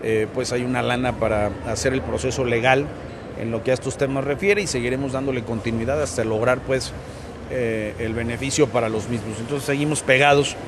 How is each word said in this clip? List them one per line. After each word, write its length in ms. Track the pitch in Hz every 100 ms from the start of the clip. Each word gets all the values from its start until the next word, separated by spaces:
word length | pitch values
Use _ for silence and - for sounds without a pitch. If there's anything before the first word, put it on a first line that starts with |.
eh, 240 | 113 110 107
pues 200 | - 123
hay 100 | 123
una 220 | 123 123
lana 300 | 117 123 127
para 360 | 113 110 107 104 98 -
hacer 260 | 107 135
el 100 | 131
proceso 420 | 117 110 131 120 123
legal 400 | 117 120 131 147 - - - - -
en 80 | 113
lo 140 | 113
que 80 | 104
a 20 |
estos 240 | 127 135 127
temas 260 | 135 135
refiere 380 | 135 139 196 202
y 60 | 185
seguiremos 460 | 131 120 131 139
dándole 280 | 131 139 127
continuidad 580 | 110 117 107 113 117 143
hasta 200 | 143 -
lograr, 360 | 110 110 120 127
pues, 340 | - 131 - - - - - - -
eh, 460 | 131 117 110 107 104
el 160 | 113
beneficio 540 | 113 117 117 135 135 139
para 220 | 120 113
los 200 | 110 104
mismos. 300 | 120 104 107
Entonces 260 | 117 143 135
seguimos 380 | 139 147 147
pegados 520 | - 131 143 143 139 -